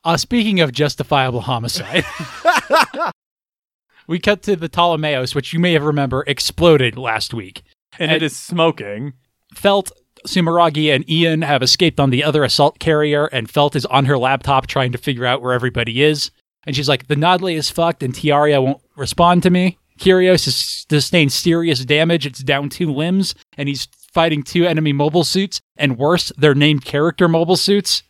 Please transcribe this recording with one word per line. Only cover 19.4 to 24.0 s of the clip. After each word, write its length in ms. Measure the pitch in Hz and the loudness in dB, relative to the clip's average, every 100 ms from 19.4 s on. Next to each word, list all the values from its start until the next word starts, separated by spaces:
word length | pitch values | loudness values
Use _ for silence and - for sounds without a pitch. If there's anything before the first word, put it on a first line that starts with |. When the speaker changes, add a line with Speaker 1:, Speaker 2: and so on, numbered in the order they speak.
Speaker 1:
to 80 | 180 | 4
me. 260 | 180 185 - _ _ | 2 0 -4 _ _
Kyrios 440 | 185 185 180 180 - | 2 4 4 2 0
has 400 | - - - - | -4 -6 -10 -2
sustained 420 | 151 - 175 143 | -2 2 2 2
serious 540 | - 175 170 170 143 127 | 0 0 0 0 -2 0
damage. 400 | 147 165 170 139 | 0 2 0 -4
It's 180 | 131 | -8
down 240 | 131 143 143 | -4 -2 -4
two 220 | - 165 | -4 -4
limbs, 420 | 139 165 190 180 - _ - | -2 -2 0 -2 -8 _ -8
and 120 | 143 | -8
he's 180 | 139 - _ | -6 -10 _